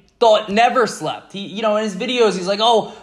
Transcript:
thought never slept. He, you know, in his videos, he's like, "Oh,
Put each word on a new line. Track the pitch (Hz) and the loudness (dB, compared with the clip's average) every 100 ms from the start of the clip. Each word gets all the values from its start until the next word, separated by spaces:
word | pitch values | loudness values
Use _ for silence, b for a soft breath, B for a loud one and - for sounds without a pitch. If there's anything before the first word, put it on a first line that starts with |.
| _ - | _ 0
thought | 233 208 - | 4 4 2
never | 202 240 208 208 | 2 2 2 -2
slept. | - 156 107 - | -2 -8 -8 -12
He, | 196 | -14
you | 196 196 | -12 -4
know, | 220 214 | -2 -2
in | |
his | 220 180 | -2 -6
videos, | 254 247 214 180 | -4 0 2 0
he's | 180 | -4
like, | 208 | 0
"Oh, | 233 220 - B | 2 2 0 B